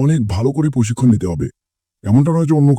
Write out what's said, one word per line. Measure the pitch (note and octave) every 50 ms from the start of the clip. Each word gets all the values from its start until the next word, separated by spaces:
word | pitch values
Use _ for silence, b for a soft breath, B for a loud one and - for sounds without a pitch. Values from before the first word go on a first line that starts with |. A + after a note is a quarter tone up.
| C3
অনেক | C#3+ D#3+ D#3 A2+ G#2 F#2+
ভালো | F#2+ A#2 C3+ C#3+
করে | D3+ D3+ D#3 C3+
প্রশিক্ষণ | B2+ A2+ G#2 A#2+ - C3 B2 A2
নিতে | G2+ F2+ F2+
হবে। | E2+ D2 C#2+ C2 - _ _ _ _ _ _ _ _ _ -
এমনটা | G2+ G#2 C3+ D3 D#3+ E3
নয় | E3 E3 C#3+
যে | D#3+ D3+
অন্য | C#3+ C#3+ C#3